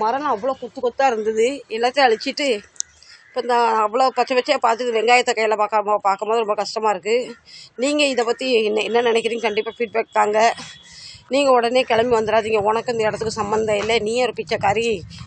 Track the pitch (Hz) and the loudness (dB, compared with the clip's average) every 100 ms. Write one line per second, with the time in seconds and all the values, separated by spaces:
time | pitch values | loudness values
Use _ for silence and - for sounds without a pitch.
0 | 214 262 294 220 247 262 233 - 240 - | -2 -2 -2 -4 -4 -6 -10 -6 -6 0
1 | 269 220 214 220 233 277 - 220 240 277 | 0 4 2 4 2 0 -8 -2 0 4
2 | 262 220 269 254 285 208 - - - _ | 4 4 -2 -2 -2 -2 -4 -12 -12 _
3 | - - _ - 240 240 233 220 214 226 | -20 -20 _ -6 0 2 2 2 0 2
4 | 262 247 240 254 254 269 240 226 247 226 | 0 0 0 0 0 0 2 0 -2 0
5 | 220 247 247 214 220 214 208 214 202 208 | 4 4 2 0 0 0 0 0 0 0
6 | 202 190 208 226 214 214 196 226 214 185 | 0 -2 0 0 0 -4 -4 -2 -2 -2
7 | 180 233 233 240 _ - - - 262 294 | 0 -2 -2 -12 _ -20 -20 -4 -2 2
8 | 285 247 233 233 262 233 214 214 196 233 | 0 0 -2 -2 0 0 0 -2 0 0
9 | 240 226 214 226 220 208 220 214 233 220 | 2 0 0 -4 -2 -4 -6 -6 -4 -4
10 | 214 220 208 214 226 - - - - - | -2 0 2 2 2 0 -10 -20 -20 -20
11 | - - - 262 277 247 233 254 254 226 | -20 -20 -4 0 4 4 4 0 2 0
12 | 247 233 220 214 214 220 202 226 226 233 | 2 2 2 0 2 0 0 0 -2 -2
13 | 214 208 220 220 208 220 220 208 208 226 | -2 -2 -6 -4 -2 -2 0 0 0 0
14 | 214 240 247 - 180 220 202 208 233 202 | 0 0 -2 -4 -6 -2 0 0 -2 -4
15 | - - | -8 -18